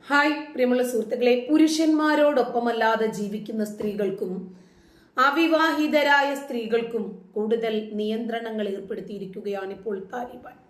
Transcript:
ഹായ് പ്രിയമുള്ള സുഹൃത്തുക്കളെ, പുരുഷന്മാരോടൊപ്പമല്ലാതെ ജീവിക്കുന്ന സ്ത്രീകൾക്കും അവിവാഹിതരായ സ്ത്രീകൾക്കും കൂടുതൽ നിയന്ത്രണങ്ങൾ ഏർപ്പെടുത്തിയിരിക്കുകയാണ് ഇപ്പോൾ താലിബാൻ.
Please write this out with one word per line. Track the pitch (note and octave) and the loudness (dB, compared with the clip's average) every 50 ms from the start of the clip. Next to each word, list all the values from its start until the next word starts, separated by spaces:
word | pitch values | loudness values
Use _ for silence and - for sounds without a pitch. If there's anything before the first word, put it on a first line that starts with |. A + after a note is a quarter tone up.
| _ - | _ 2
ഹായ് | C#4 C#4+ C#4+ D4+ D4+ - - - - | 2 4 4 4 0 -2 -6 -10 -2
പ്രിയമുള്ള | - B3+ B3 B3 B3+ B3 B3 | 0 2 2 4 2 2 0
സുഹൃത്തുക്കളെ, | A#3+ A3 G#3+ - - - B3 B3 B3 B3 A#3+ | 0 -2 -2 -2 -2 0 4 4 4 4 2
പുരുഷന്മാരോടൊപ്പമല്ലാതെ | - D4+ D#4 D#4 D#4 D#4 D#4 D#4+ D#4 D#4 D4+ D4+ D4+ D4+ D4 D4 D4 C#4 B3 A#3+ A#3+ - A#3+ A#3 A#3+ A3+ A3+ A3 A3 A3+ G#3+ A3+ A3 G#3+ F#3+ | 2 4 6 6 6 4 2 4 4 4 4 4 2 4 4 4 4 4 2 0 0 0 -2 0 0 0 2 2 2 2 2 0 -2 -2 -4
ജീവിക്കുന്ന | G#3 G3+ G#3 G#3+ - - A3+ A3 G#3+ G#3 | -6 -6 -6 -8 -8 -8 -4 -4 -4 -4
സ്ത്രീകൾക്കും | - - - G#3 G3 G3 G#3 F#3+ F#3+ - - F#3 F#3 - - - - - - _ _ _ _ _ _ _ _ _ _ - | -4 -6 -6 -4 -2 -2 -2 -2 -2 -4 -4 -6 -6 -8 -8 -12 -16 -20 -20 _ _ _ _ _ _ _ _ _ _ 2
അവിവാഹിതരായ | B3+ C#4 C#4 D4+ E4 D#4 D#4 D#4 D#4+ D#4+ D4+ D4 D4+ D4+ B3 D4 C#4+ C#4+ C#4+ C#4 C#4 C#4+ C#4+ C4+ | 2 2 4 4 2 4 4 4 4 2 2 2 0 2 2 2 4 6 4 4 4 2 -2 -4
സ്ത്രീകൾക്കും | - - C4+ A#3+ A3+ G#3+ A3+ A#3 A3+ A3+ - A3+ G#3 F#3 - - - - _ | -6 -6 -6 -6 -4 -2 -2 -2 -2 -2 -4 -6 -6 -6 -10 -14 -18 -10 _
കൂടുതൽ | G#3 G#3+ A3 A#3 A3+ A3 A3+ A3 G#3+ G#3+ G#3+ - G#3 | -4 -2 0 0 0 0 -2 -2 -4 -4 -6 -6 -4
നിയന്ത്രണങ്ങൾ | G#3+ G#3+ A3 A3+ A#3+ G#3+ A3 A#3 A#3 A3+ A3 G#3+ G#3 G3+ G3 | -4 -2 -4 -4 -4 -4 -6 -6 -6 -6 -6 -4 -4 -4 -4
ഏർപ്പെടുത്തിയിരിക്കുകയാണ് | G#3 - - A3+ - - - G#3+ G3 F#3+ F#3+ - G#3+ - G#3 G3+ G3 F#3+ F#3+ G3 F#3+ | -8 -8 -8 -8 -10 -8 -10 -10 -10 -10 -10 -12 -10 -8 -6 -6 -6 -6 -8 -12 -10
ഇപ്പോൾ | - A3+ G3+ F#3+ F#3+ - | -8 -8 -6 -6 -8 -10
താലിബാൻ. | - B3 A#3+ B3 B3 B3 B3 - - - _ | -10 -10 -10 -10 -12 -16 -18 -20 -20 -20 _